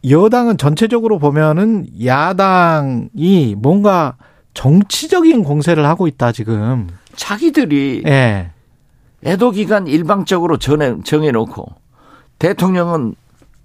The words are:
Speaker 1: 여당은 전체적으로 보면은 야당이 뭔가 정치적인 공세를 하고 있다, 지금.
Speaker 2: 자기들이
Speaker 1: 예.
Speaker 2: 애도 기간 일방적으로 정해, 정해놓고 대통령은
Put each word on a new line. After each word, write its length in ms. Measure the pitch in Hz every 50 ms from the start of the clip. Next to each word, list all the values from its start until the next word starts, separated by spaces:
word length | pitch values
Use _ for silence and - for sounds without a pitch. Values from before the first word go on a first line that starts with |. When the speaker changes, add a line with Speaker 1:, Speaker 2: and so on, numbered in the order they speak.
| - 123
Speaker 1:
여당은 480 | 139 160 196 220 233 247 240 233 208 -
전체적으로 600 | - 147 156 - 226 214 240 233 220 226 214 165
보면은 680 | 143 147 139 156 156 156 156 170 202 226 226 196 - - - 87 113
야당이 1500 | 123 127 139 156 180 190 180 196 190 185 180 175 170 160 156 143 135 127 117 - - - 185 151 180 196 180 143 113 101 101
뭔가 600 | 110 139 175 208 202 208 190 175 156 131 127 - - _ _ _ _ _ _
정치적인 880 | - - 131 151 190 202 - - - 302 320 381 359 320 320 320 240 185
공세를 420 | 143 143 151 143 170 170 156 147
하고 220 | 143 165 165 190 160
있다, 240 | 131 - 127 120
지금. 560 | 113 - 107 110 113 104 104 117 131 123 104 87 90 - _ _ -
Speaker 2:
자기들이 880 | - - - 202 214 320 330 277 - - 156 147 143 139 139 123 - - 156
Speaker 1:
예. 440 | 139 135 127 117 104 98 90 85 - _ _ _ _ _ _ _ _ _ _ _ _ _ -
Speaker 2:
애도 260 | 147 180 185 233 247
기간 360 | 196 202 214 160 214 202 190 151
일방적으로 680 | 143 160 170 156 202 196 170 - 190 175 170 170 156 123
정해, 380 | - 131 147 151 147 127 113 76 -
정해놓고 640 | - 151 151 156 151 127 113 113 113 - - - - - - _ _ _ _ _ _ - - _ _ _ _
대통령은 760 | - 175 202 - 175 185 185 180 170 170 170 160 123 110 - - _ _ _ _ _ _ _ _